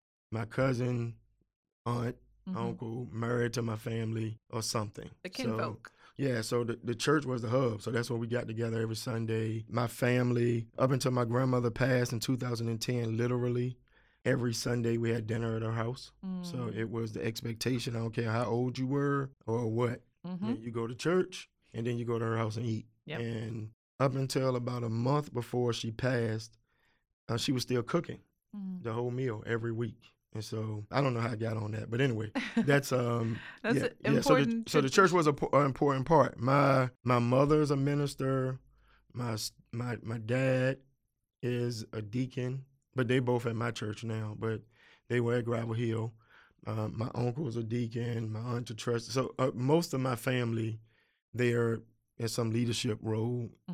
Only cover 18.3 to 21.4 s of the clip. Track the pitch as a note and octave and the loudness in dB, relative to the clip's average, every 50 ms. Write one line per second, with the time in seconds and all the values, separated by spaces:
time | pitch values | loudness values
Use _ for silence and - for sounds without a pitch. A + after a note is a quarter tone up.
18.3 | A2 A#2 A#2+ G#2 A#2 A#2+ B2+ B2+ A#2+ B2+ C3 B2+ C#3 C#3+ C#3+ C#3+ C#3+ C#3 C3+ C3+ | 0 0 0 0 0 0 0 0 -2 -2 -2 0 0 2 2 2 2 0 -2 -4
19.3 | - - _ - A#2 A#2+ A#2+ A2 A2 A#2 B2 A#2 B2+ - - _ _ _ - F3 | -8 -10 _ -2 -2 0 0 0 2 2 2 0 0 -4 -10 _ _ _ -10 -8
20.3 | F#3 E3+ G3+ A3 C4 E4 E4 A#3 - A#2 A2+ A2+ B2 - - D#3 F3+ F#3 - - | -6 -4 -2 -2 -4 -4 -4 -6 -4 -4 -4 -4 -4 -2 0 2 2 2 2 0
21.3 | - - | -4 -12